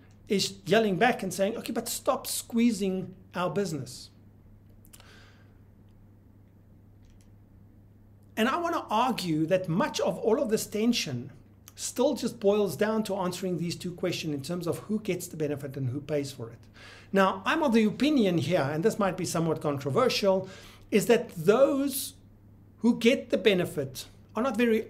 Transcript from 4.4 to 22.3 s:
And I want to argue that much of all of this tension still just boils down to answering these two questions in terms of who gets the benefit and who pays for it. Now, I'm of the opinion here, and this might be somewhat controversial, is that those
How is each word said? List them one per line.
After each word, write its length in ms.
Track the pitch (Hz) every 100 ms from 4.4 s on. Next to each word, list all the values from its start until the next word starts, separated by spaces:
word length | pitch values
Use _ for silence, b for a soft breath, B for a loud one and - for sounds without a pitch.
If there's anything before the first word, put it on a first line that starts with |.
| - - - - - - B B B B B B B - - - - - - - - - - - - - - - - - - - - - - - - - - -
And 120 | 233
I 100 | 311
want 180 | 339 339
to 100 | -
argue 560 | 190 254 - 180 156 160
that 200 | 185 185
much 320 | 170 294 -
of 180 | 302 180
all 200 | - 233
of 100 | 240
this 180 | 214 -
tension 640 | 208 233 233 160 123 131 - - - - -
still 380 | - - 254
just 260 | 208 233 -
boils 360 | 196 208 202 135
down 280 | 208 220
to 120 | 214 196
answering 420 | 180 175 190 170
these 180 | 170 165
two 160 | 180
questions 420 | 170 180 165 160
in 80 | 143
terms 260 | 135 180 165
of 120 | -
who 200 | - 214
gets 280 | 214 170 -
the 100 | 160
benefit 380 | 151 143 135 135
and 140 | 131
who 120 | 139
pays 300 | 143 151 139
for 180 | - 113
it. 100 | - - B B B B
Now, 300 | 196 190 190 247
I'm 180 | 311
of 100 | 302
the 120 | 226 214
opinion 520 | - 285 302 196 170
here, 320 | 135 175 135
and 120 | 156
this 160 | 214 -
might 180 | 196 185
be 80 | 165
somewhat 360 | 175 165 151
controversial, 880 | 156 139 139 135 254 - 196 190 185 B B B -
is 160 | 214 180
that 220 | 226 226 175
those 800 | 156 226 294 277 277 - - - -